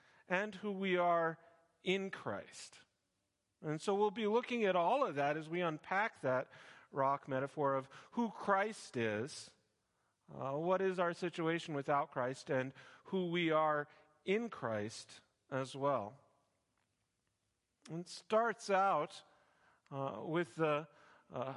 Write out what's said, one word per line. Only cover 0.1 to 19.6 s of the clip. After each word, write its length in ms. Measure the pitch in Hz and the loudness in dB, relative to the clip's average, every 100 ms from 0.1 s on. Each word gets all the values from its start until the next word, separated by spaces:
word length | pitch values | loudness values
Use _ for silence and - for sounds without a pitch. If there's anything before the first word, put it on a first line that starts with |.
| - - | -18 -2
and 280 | 185 214 190 | -2 -2 -4
who 160 | 208 | -6
we 260 | 190 196 180 | -2 2 4
are 400 | 175 170 165 165 - - _ _ | 4 4 2 -2 -10 -20 _ _
in 260 | - 196 190 | -2 -2 -2
Christ. 720 | - 127 98 - - - - - _ _ _ _ _ _ _ | -6 -6 -6 -8 -14 -18 -20 -20 _ _ _ _ _ _ _
And 160 | 156 156 | -6 -4
so 140 | - | 0
we'll 160 | 196 214 | 2 2
be 160 | 202 208 | 2 0
looking 380 | 226 240 240 202 | 0 0 0 2
at 100 | 180 | 4
all 300 | 170 262 247 | 4 4 4
of 80 | |
that 240 | 143 143 151 | 2 2 0
as 100 | 156 | -2
we 140 | 175 | -2
unpack 640 | 175 156 - 190 220 - | 0 -2 -2 0 0 0
that 240 | 135 127 - - - - - | 0 2 0 -10 -20 -20 -8
rock 360 | 143 135 139 - | 0 2 2 -2
metaphor 480 | 131 139 - 139 135 | -2 -2 0 2 2
of 120 | 131 - - | -2 -12 -10
who 180 | - 226 - | -4 -4 -2
Christ 600 | - 196 214 214 - 127 | 2 2 2 -4 -8 -2
is, 540 | 113 107 139 - - - _ _ _ _ _ _ - 139 | 0 0 -4 -8 -16 -20 _ _ _ _ _ _ -16 -8
uh, 180 | 127 143 | -4 -2
what 240 | 170 185 | 2 2
is 160 | 190 185 | 2 2
our 160 | 175 | 0
situation 600 | 170 180 170 160 165 - | 0 -4 -2 0 0 -2
without 360 | 143 139 143 151 | -4 0 2 0
Christ, 400 | 139 123 131 - | -2 -2 -2 -2
and 220 | 135 131 - - - | 0 -2 -6 -18 -20
who 220 | - 190 180 | -6 -2 0
we 260 | 175 165 | 0 2
are 380 | 156 156 151 143 - _ _ - | 4 4 2 -2 -10 _ _ -2
in 220 | 208 233 | -2 -2
Christ 720 | - 123 110 107 - - - - _ - | -4 -4 -2 -4 -8 -16 -20 -20 _ -8
as 240 | 131 131 139 | -6 -4 -2
well. 380 | 139 131 101 135 _ _ _ _ _ _ _ _ _ _ _ _ _ _ _ _ - | 0 0 -2 -10 _ _ _ _ _ _ _ _ _ _ _ _ _ _ _ _ -12
It 140 | 160 175 | -10 -10
starts 600 | - - 214 233 202 - | -14 0 2 2 0 0
out, 520 | 190 196 156 151 - - _ _ _ | 2 4 2 0 -6 -20 _ _ _